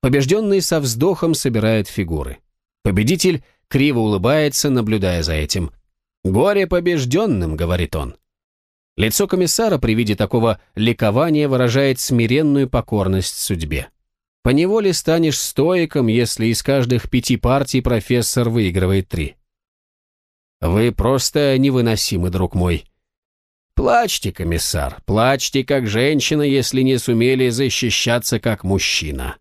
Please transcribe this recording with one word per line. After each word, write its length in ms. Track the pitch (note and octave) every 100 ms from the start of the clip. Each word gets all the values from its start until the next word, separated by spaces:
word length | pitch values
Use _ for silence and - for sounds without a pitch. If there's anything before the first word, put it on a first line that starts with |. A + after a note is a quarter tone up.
Побеждённый 600 | C3 C#3 C3+ G3 A3 G3
со 180 | - E3
вздохом 540 | C#3 A2+ E3 F3+ E3+
собирает 540 | D#3+ C#3 A2+ A2 A2 G2+
фигуры. 520 | - F2+ D#2+ C2 C2 _ _ _ _
Победитель 600 | - F#2+ A2 F3+ F#3 E3 - _ _
криво 280 | C3+ C#3+ A#2+
улыбается, 720 | A2 G2+ G2+ D3+ D3 - D3
наблюдая 540 | B2+ G#2+ A2 F#2 F2
за 100 | D#2+
этим. 380 | D#2+ D2+ G2 D#2+ - _ _ _ _ F#2+
"Горе 420 | F#2+ E3+ G3+ F#3
побеждённым", — 880 | F3 F3 E3+ B2+ D3 A3 A2+ E2+ D#2
говорит 380 | E2+ F2+ E2+ D#2+
он. 220 | C2+ - _ _ _ _ _ _ _ -
Лицо 280 | G#3+ - G3
комиссара 520 | F3+ F3 - A3+ D#3+
при 180 | A#2 A2
виде 200 | A2 G#2
такого 440 | B2 B2 A2+ G#2 _ -
ликования 720 | A2 A2+ A2+ G#2+ E3 D3+ D3
выражает 520 | C3 B2 A#2+ C#3 B2
смиренную 720 | - B2 A2+ C3 D#3 C#3 C3
покорность 680 | B2+ - G#2+ F#2+ F#2+ F2+ -
судьбе. 480 | - F#2 D#2+ D2+ C#2 _ _ _ _ _
Поневоле 500 | A#2+ C#3 F3 A3 G3+
станешь 460 | F3 - E3 D#3+ C3+
стоиком, 680 | - - D#3 F3+ E3 D3 A#2+
если 400 | A2+ A#2 - A2+
из 140 | A#2
каждых 480 | - C#3 A#2+ B2 -
пяти 280 | B2+ - A#2+
партий 440 | A#2+ C3+ C#3+ C3+
профессор 680 | B2 A#2 - B2 A2+ - A#2
выигрывает 580 | A#2 G2+ F2+ F#2 G2 F#2+
три. 280 | F2 D2 - _ _ _ _ _ _ _ _ _ _ _ _
Вы 320 | D#2+ F#2+ A#2
просто 680 | - A2 C3 - D3+ C#3+ C3+
невыносимы, 720 | C#3 C3 A#2 A2 - F#2+ F2+
друг 240 | F2+ F2+
мой. 320 | F#2 F2+ E2 - _ _ _ _ _ _ _ _
Плачьте, 580 | - - A#3+ A3+ - -
комиссар, 680 | - E2+ E2+ - - C2+ - -
плачьте, 580 | G2+ A#2+ C3+ - C#3
как 240 | B2+ C#3 A#2
женщина, 540 | G#2+ B2+ C#3+ B2+ D3+
если 400 | D3 C3+ C3+ C3
не 180 | C3 B2+
сумели 500 | - A#2 A#2+ B2+ B2+
защищаться, 880 | A#2 C3+ - A#2+ A2 - A#2+ - A2+
как 240 | - G#2+
мужчина. 720 | F#2 G2 - - D#2 C#2 - -